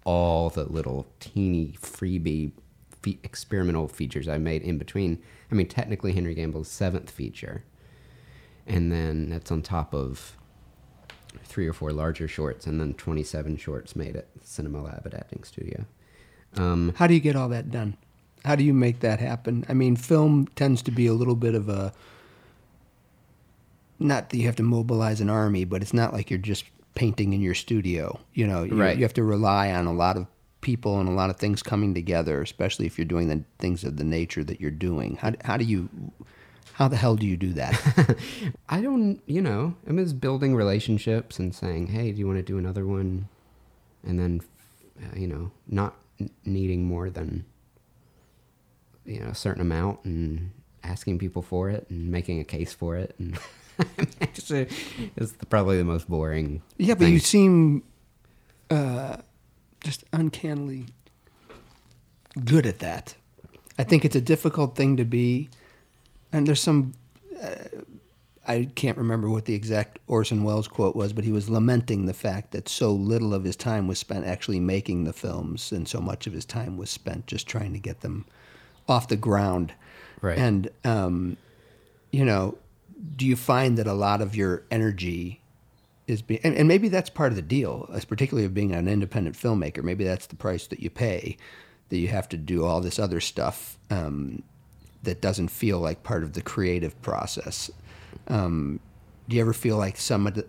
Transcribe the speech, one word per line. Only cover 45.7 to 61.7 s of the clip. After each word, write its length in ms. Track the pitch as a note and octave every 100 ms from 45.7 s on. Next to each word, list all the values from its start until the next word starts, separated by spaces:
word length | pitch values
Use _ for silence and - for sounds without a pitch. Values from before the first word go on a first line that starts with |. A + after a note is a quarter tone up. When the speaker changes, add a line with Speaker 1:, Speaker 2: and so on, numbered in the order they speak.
| G2+ G2+ - _ -
Speaker 1:
n-, 100 | G2+ -
needing 400 | G2 F#2+ F#2+ F2+
more 260 | F2+ F2 F2+
than, 340 | E2+ D#2+ E2 - _ _ _ _ _ _ _ _ _ _ _ _ _ _ _ -
you 140 | G#2+
know, 60 | A2
a 60 |
certain 280 | A2 G#2 -
amount 420 | F2 D#2+ G2 -
and 460 | F#2+ E2 D#2+ D#2+ F2+ - - _
asking 360 | F2 F2+ - F2+
people 240 | F#2 F2+
for 280 | - F2+ F#2+
it 160 | G#2 -
and 200 | E2+ E2+
making 300 | F2 F2 E2
a 40 |
case 280 | D2+ D#2 -
for 240 | - E2+ E2+
it. 180 | F#2+ -
And 200 | F2 E2+ - - - -
<laughs> 400 | - - - -
it's, 300 | E3 - -
it's 840 | C#3+ B2+ - - - G#3+ - A2+
the, 140 | - -
probably 300 | G#2 F#2+ F#2
the 60 |
most 240 | E2+ E2 -
boring 520 | E2 D#2+ D#2 D2+ D#2 - -
Speaker 2:
Yeah, 180 | G3
but 100 | G3 E3+
you 120 | E3
Speaker 1:
thing. 0 |
Speaker 2:
seem, 640 | - G#3 F#3+ F3 D#3 D3 - _ _ _ _ _ _ _ -
uh, 480 | D#3 C3+ B2 C3+ - - _ _ _ _ -
just 240 | D#3 - -
uncannily 760 | E3 D#3+ - D#3+ D3 C#3+ C3+ B2 - _ _ _ _ - - -